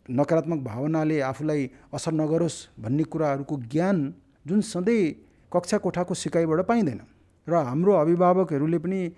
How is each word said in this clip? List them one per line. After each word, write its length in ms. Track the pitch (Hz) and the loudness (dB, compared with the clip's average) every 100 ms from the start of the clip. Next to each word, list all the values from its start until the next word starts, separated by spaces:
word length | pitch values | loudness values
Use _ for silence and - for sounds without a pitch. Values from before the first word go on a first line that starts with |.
| - | -6
नकारात्मक 480 | 127 143 165 156 160 | -2 2 0 0 -4
भावनाले 600 | 127 110 147 160 156 156 | -6 -6 -2 0 0 0
आफूलाई 500 | 131 127 151 151 131 - - | -2 -4 -2 -2 -4 -8 -12
असर 180 | 143 170 | -8 -4
नगरोस् 680 | 160 151 165 165 - - - | -2 0 0 0 -4 -14 -10
भन्ने 220 | 113 143 | -2 0
कुराहरूको 540 | 160 160 151 139 139 147 | 0 -2 -2 -2 -4 -8
ज्ञान 580 | 117 143 185 190 139 - _ _ 139 | -4 -2 2 0 -2 -6 _ _ -2
जुन 140 | 208 | 0
सधैँ 520 | 202 175 180 233 165 - - _ - | 0 -2 0 2 2 -2 -14 _ -4
कक्षा 260 | 175 175 208 | -2 0 -2
कोठाको 360 | 190 170 180 | -2 -2 -4
सिकाइबाट 460 | 180 160 175 165 160 | -4 -2 0 0 0
पाइँदैन। 400 | 185 233 170 107 - _ _ _ - | 2 2 0 -2 -12 _ _ _ -2
र 60 | |
हाम्रो 380 | 170 135 147 185 | 0 0 2 4
अभिभावकहरूले 880 | 190 151 175 180 185 185 143 156 170 | 4 4 4 4 4 2 0 0 0
पनि 340 | 165 190 175 | -2 -4 -4